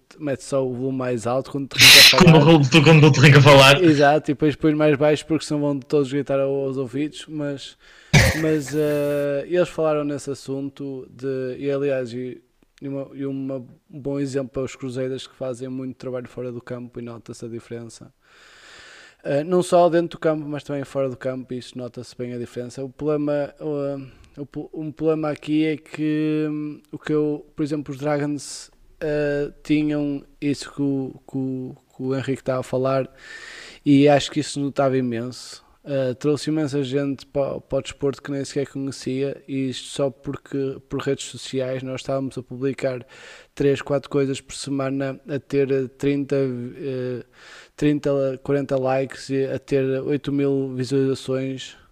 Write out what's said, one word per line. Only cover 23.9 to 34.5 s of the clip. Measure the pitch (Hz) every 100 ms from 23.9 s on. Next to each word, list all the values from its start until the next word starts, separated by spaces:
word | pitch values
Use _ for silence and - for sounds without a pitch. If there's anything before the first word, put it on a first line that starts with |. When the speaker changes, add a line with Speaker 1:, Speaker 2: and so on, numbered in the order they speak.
| 139 131 - - -
Speaker 1:
o | 139
po-, | 147 -
um | - 156
problema | - 156 156 151
aqui | 139 - 151 156
é | 147
que, | - - 151 151 156 151 156
hum, | 151 151 147 _
o | 151
que | -
eu, | 151 151 147 -
por | -
exemplo, | 147 151 143
os | 131
Dragons, | 147 147 147 143 - - - _ _ -
eh, | 156 147 147 143 147 -
tinham | - 151 151 147 147 139 - -
isso | 143 135 -
que | -
o, | 139 135 131 - _
que | 135
o, | 131 131 127 139 _ -
que |
o | 131 135
Henrique | 123 131
estava | - 131
a |
falar, | - 127 131 135 131 - - - - - - -
e | 147 139 143
acho | 143 -
que | 151
isso | 135